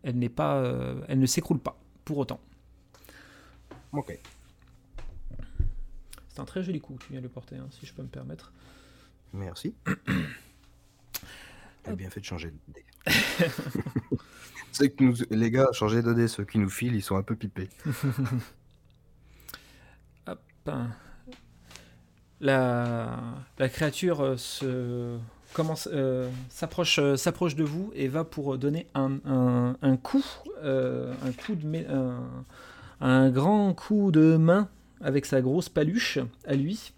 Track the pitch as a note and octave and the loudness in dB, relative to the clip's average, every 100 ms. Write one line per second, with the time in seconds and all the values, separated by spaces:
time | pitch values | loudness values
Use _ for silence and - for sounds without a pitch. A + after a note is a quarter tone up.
0 | C#3+ B2 A#2+ A#2+ D3+ C#3 B2+ B2+ B2+ C3 | -2 -2 -2 0 0 2 0 -2 -4 -6
1 | - C3 B2+ - - D3 - - _ _ | -2 2 4 2 0 -4 -4 -10 _ _
2 | - C#3+ C3+ - - - _ - _ - | -6 -4 -4 -8 -14 -20 _ -20 _ -20
3 | - - - - - - - - - D3 | -20 -20 -20 -20 -20 -20 -20 -20 -8 -8
4 | - E2+ - - - _ - - _ - | -8 -12 -16 -20 -20 _ -20 -20 _ -12
5 | - - - - - - - - - - | -12 -10 -12 -10 -12 0 0 0 -10 -12
6 | - - - - C3 F#3 F#3 E3 - C3 | -18 -20 -18 -14 -8 -6 -4 -6 -8 -18
7 | - C3 B2 B2 - C3+ C3 - C#3 - | -14 -12 -12 -14 -16 -16 -16 -16 -18 -14
8 | - - C2 - - - - - - - | -14 -12 -12 -14 -16 -20 -20 -20 -20 -20
9 | - _ - G2 F#2+ E2+ - - - G3 | -20 _ -16 -10 -10 -8 -10 -6 -4 -4
10 | - - D#2+ - - _ - - _ _ | 0 0 -2 -10 -20 _ -20 -20 _ _
11 | _ - - - - - - _ - G2 | _ -14 -14 -20 -20 -20 -20 _ -10 -10
12 | F#2+ G2+ - F2 E2 D2+ - - - _ | -8 -12 -10 -10 -10 -14 -20 -20 -20 _
13 | - D3+ - - E3 - - B2 C3 - | 0 2 2 0 0 0 -6 -6 -4 -6
14 | - - - - - - - - C#3+ - | -4 -6 -6 -20 -20 -18 -12 2 2 6
15 | C3 A#2+ B2 A2 A2+ B2 C3+ A#2 G#2+ A2+ | 4 4 0 2 2 4 4 4 2 4
16 | A#2 A#2 A#2 - G2+ A2 G2 - B2 A2+ | 4 4 2 0 -2 2 0 0 -2 -2
17 | - F#2+ G2 A2+ G2+ - F#2 - D3+ B2 | 0 -2 0 -4 -6 -8 -10 -8 -6 -2
18 | C#3 B2 B2+ B2 - - _ _ _ _ | -2 -2 -2 -2 -6 -18 _ _ _ _
19 | _ - - - - - - - - - | _ -20 -20 -20 -20 -20 -20 -20 -20 -20
20 | - _ - - _ _ - C#3+ A#2+ A2 | -20 _ -14 -14 _ _ -8 -6 -6 -8
21 | - - - - - - - - - - | -18 -20 -20 -20 -20 -20 -20 -20 -20 -20
22 | _ _ _ _ C3+ C3+ B2+ A#2+ A#2+ A#2 | _ _ _ _ 2 4 4 2 0 -2
23 | A#2 A#2+ A#2 B2+ C3 - C3 - D#3 - | -4 -6 -10 -12 -14 -2 -2 0 -2 0
24 | F3+ D#3 C3+ B2+ - - C3+ B2+ B2 A#2+ | 0 2 0 0 -6 -6 -4 -2 -4 -4
25 | A#2+ A#2+ A#2 - - - D#3+ D#3+ - D3 | -6 -8 -10 -16 -10 -4 -2 -4 -4 0
26 | C3+ B2+ B2+ B2+ B2+ - E3 - E3 - | 0 0 -2 -6 -12 -8 -6 -2 2 4
27 | C#3+ C3+ - D#3+ F3+ C#3+ D3+ D#3 G3+ C#3+ | 4 4 2 0 0 2 0 -2 -6 -4
28 | C3+ D3 D#3+ - C#3+ C3 C#3 D#3 - C#3 | -2 -2 -4 -4 -2 0 0 -2 -4 -2
29 | C3+ C#3 C#3+ C3 B2+ B2 B2 C3 C3+ B2+ | 0 -2 0 4 4 4 2 2 2 2
30 | - C4+ - - D#4 G#4+ D3+ C3 B2+ B2+ | 2 0 0 -10 -14 -8 0 0 0 -2
31 | B2+ B2+ C3 B2 - G3 D3+ D#3+ - C3+ | -4 -6 -6 -6 -6 -4 -2 -4 -2 -2
32 | B2+ B2 B2+ B2+ B2+ - - - - - | -2 -4 -8 -12 -14 -18 -20 -20 -20 -2
33 | C3 C3 C3 B2+ D#3+ G#3 G3+ - - G#3+ | 4 6 6 6 4 4 4 0 0 2
34 | G3 D#3 D#3+ D#3+ D#3+ F#3+ G3+ - - - | 6 8 8 8 8 6 4 -6 -20 -6
35 | C#3+ C#3 C#3 C3+ B2+ D#3 - - D3+ G#3+ | 0 0 2 2 4 0 0 2 2 2
36 | - D3 A#2+ - - C#3 D3 A3 - | 0 -2 -4 -8 -2 0 0 -4 -10